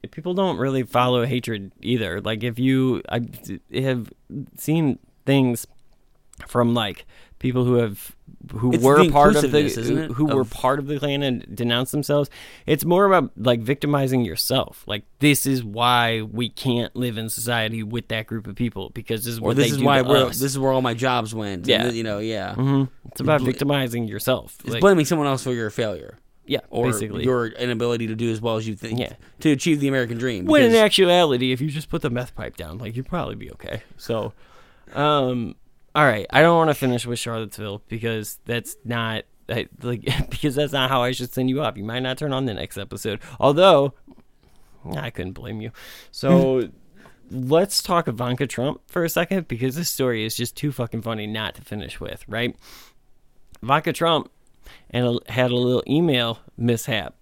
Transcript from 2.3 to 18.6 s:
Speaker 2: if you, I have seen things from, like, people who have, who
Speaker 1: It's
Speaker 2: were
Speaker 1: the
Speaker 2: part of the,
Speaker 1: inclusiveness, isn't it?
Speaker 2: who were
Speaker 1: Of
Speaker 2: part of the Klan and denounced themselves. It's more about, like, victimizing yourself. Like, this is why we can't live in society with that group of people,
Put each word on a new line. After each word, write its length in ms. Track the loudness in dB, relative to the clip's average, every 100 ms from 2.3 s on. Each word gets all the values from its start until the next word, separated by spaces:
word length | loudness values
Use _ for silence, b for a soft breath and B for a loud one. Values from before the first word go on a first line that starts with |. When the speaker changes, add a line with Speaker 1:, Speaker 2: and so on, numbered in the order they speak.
| -4
Speaker 2:
if 160 | -4 0
you, 440 | 2 4 2 0 -2
I 100 | -4 -4 -10 -12 -14 _
have 360 | -4 -2 -2 -4 -16 _ -14 -14 -10
seen 420 | 0 2 2 -2 _ _ 2
things 400 | 4 4 0 -8 -18 -20 _ _ _ _ -20 -4
from, 240 | 0 2
like, 300 | 2 -2 -8 -16 b b -6
people 260 | -2 0
who 100 | 4
have, 420 | 4 2 -4 -14 -20 -20 -20 -14
who 200 | -2 0
Speaker 1:
It's 100 | 4
Speaker 2:
were 220 | 6 8
Speaker 1:
the 60 | 8
Speaker 2:
part 260 | 8 6 6
of 60 |
the, 60 | 4
Speaker 1:
inclusiveness, 280 | 4 2 -2
isn't 220 | -2 -2
it? 120 | -2
Speaker 2:
who 120 | 0 2
were 140 | 2
Speaker 1:
Of 100 | -2
Speaker 2:
part 280 | -2 0 0
of 80 | -2
the 120 | -4
Klan 240 | -2 0
and 320 | 0 -2 -6
denounced 380 | -4 0 0 0
themselves. 380 | -4 0 0 0 B B B -2
It's 180 | 0
more 200 | 4 4
about, 260 | 6 4 2 -2
like, 240 | 0 2
victimizing 640 | 0 -2 0 0 2 0
yourself. 580 | -2 -4 -2 -2 -2 -10 -10
Like, 180 | -10 -10 _
this 280 | 4 4 2
is 160 | -2
why 600 | -4 0 2 4 2 0
we 260 | -4 -6 -6
can't 460 | -4 -2 0 -2 -4
live 220 | -6 -6
in 100 | -8
society 540 | -6 -2 -2 -2 -4
with 260 | -6 -6 -6
that 180 | -6 -6
group 200 | -8 -8
of 100 |
people, 340 | -4